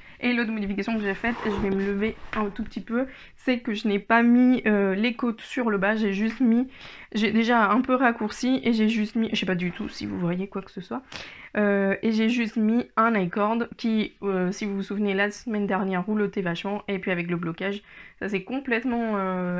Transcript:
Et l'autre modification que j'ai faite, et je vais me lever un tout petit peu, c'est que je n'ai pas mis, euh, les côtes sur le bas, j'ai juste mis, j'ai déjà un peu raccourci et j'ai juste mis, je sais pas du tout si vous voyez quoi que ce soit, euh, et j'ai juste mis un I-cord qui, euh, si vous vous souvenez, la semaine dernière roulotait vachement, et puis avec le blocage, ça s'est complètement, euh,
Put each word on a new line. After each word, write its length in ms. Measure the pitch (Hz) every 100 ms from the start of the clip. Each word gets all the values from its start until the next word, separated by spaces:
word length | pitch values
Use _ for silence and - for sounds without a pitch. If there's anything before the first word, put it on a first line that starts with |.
| - -
Et 120 | 240
l'autre 200 | 240 226
modification 440 | 220 196 202 196 226
que 60 |
j'ai 140 | 202 190
faite, 200 | 233 226 220
et 40 |
je 60 | 196
vais 120 | 196
me 160 | 196 196
lever 300 | 196 220 - - 220
un 80 | 208
tout 140 | 202
petit 160 | 214 -
peu, 280 | 185 233 262 - - -
c'est 240 | - 247
que 140 | 240
je 160 | 208 214
n'ai 100 | 202
pas 240 | 208 233
mis, 380 | 240 240 254 254 220
euh, 300 | 208 196 190
les 200 | 233 240
côtes 260 | 240 220
sur 280 | - - 233
le 80 | 202
bas, 200 | 190 220
j'ai 160 | 214
juste 260 | 196 220 220
mis, 300 | 247 233 262 - - - -
j'ai 200 | 214 220
déjà 360 | 220 226 240 202
un 120 | -
peu 120 | 262
raccourci 680 | 254 254 233 214 - 247 262
et 80 | 233
j'ai 160 | 220 214
juste 280 | 226 214 226
mis, 140 | 220
je 20 | 220
sais 100 | 185
pas 100 | 180
du 160 | 180
tout 180 | - 208
si 160 | - 208
vous 120 | 196
voyez 300 | 175 180 196
quoi 140 | 196
que 100 | 190
ce 80 | -
soit, 220 | - 240 - - - - - -
euh, 400 | 208 202 196 196
et 100 | 226
j'ai 160 | 220 220
juste 260 | 240 220 226
mis 300 | 214 240 - -
un 180 | 226 220
I-cord 500 | 180 208 208 233 233 -
qui, 380 | 233 220 208 -
euh, 260 | 202 185 180
si 100 | -
vous 120 | 214 196
vous 80 |
souvenez, 300 | 190 202 208
la 160 | 196 202
semaine 380 | 202 - 208 202
dernière 380 | 190 190 185 180
roulotait 360 | 214 202 202
vachement, 420 | 180 170 196 202 -
et 120 | 196
puis 120 | 196
avec 180 | 175 175
le 60 | 175
blocage, 460 | 175 165 190 202 - - - -
ça 100 | 196
s'est 140 | 196
complètement, 720 | 190 262 269 226 254 233 226 208
euh, 420 | 190 185 180